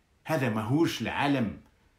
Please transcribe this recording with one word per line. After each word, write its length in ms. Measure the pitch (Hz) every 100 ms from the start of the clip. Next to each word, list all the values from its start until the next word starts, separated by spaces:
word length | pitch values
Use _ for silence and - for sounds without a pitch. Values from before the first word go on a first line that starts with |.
| _ _
هذا 240 | - 156 160
ماهوش 540 | 110 107 147 165 -
العلم، 580 | 101 85 143 139 101 76 - _ _